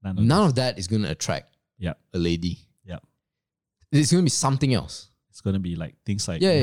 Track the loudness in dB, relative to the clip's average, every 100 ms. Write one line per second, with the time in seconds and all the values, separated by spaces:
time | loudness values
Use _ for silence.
0 | -8 0 4 4 4 2 -2 -4 -4 -2
1 | -2 -6 -4 -6 -6 _ _ -8 -8 -8
2 | _ -2 0 0 -2 -6 _ _ -16 -16
3 | _ _ _ _ _ _ _ _ -2 0
4 | 4 4 2 2 0 2 2 0 -2 -14
5 | -20 _ _ -8 -4 -2 -4 -6 -10 -12
6 | -6 -6 -4 0 2 2